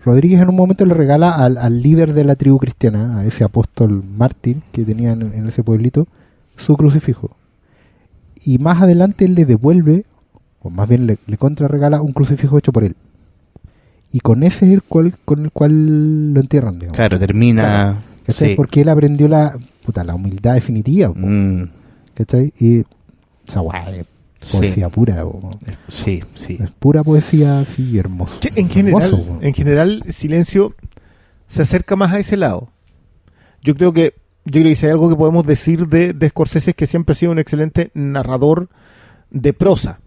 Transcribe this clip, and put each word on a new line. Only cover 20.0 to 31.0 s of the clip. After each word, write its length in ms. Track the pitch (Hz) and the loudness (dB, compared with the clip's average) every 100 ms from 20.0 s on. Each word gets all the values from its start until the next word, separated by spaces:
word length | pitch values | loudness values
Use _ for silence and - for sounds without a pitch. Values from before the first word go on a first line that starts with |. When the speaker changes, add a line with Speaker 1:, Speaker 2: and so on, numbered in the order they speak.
Speaker 1:
la 120 | 85 87 | -6 -6
humildad 380 | 98 95 120 | -6 -4 0
definitiva, 560 | 123 - 113 107 170 147 | 0 -2 -4 -2 0 0
po. 60 | 85 | -2
Speaker 2:
Mm. 500 | 95 101 98 92 90 - _ _ _ | -2 0 0 -2 -6 -14 _ _ _
Speaker 1:
¿Cachai? 400 | - 113 127 139 - | -8 -2 0 0 0
Y 240 | 117 117 - _ _ _ _ _ - | 2 2 0 _ _ _ _ _ -10
esa 140 | 101 | -6
weá 280 | 82 90 87 | -6 -8 -12
es 140 | 95 87 _ _ _ | -14 -16 _ _ _
Speaker 2:
Sí. 160 | - 98 | -8 -2
Speaker 1:
poesía 300 | 98 95 87 | -2 -2 -4
pura, 340 | 101 117 87 | 0 0 -2
po. 260 | 80 92 95 98 - 98 - | -6 -10 -16 -16 -16 -18 -16
Speaker 2:
Sí, 320 | - - 90 - - | -10 -6 -6 -10 -20
sí. 220 | - - | -16 -10
Speaker 1:
Es 80 | 95 | -10
pura 340 | - 135 151 | -2 2 2
poesía, 640 | 151 151 151 156 143 139 139 | 2 2 2 2 2 0 -2
sí, 320 | - 131 113 | -6 -4 -2
hermoso. 380 | 92 90 87 - | -2 -6 -10 -8
Speaker 3:
Sí, 100 | 302 262 | -6 -2
en 140 | 180 | 0
general, 340 | 196 196 185 | 2 2 2
Speaker 1:
Hermoso, 200 | 175 196 - | 2 0 -2
po. 140 | - | -6
Speaker 3:
en 120 | 143 | -4
general, 500 | 135 143 143 170 214 185 | -2 0 2 2 -2 -8
Silencio 640 | - 151 160 170 196 202 - - - | -10 -4 -2 0 0 0 -4 -20 -20